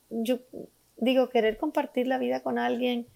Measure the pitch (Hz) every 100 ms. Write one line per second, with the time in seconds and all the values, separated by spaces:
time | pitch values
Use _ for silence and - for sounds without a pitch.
0 | _ 226 226 247 - - - _ _ -
1 | 233 262 240 240 220 214 311 302 269 247
2 | 254 262 247 262 262 240 240 240 247 240
3 | 240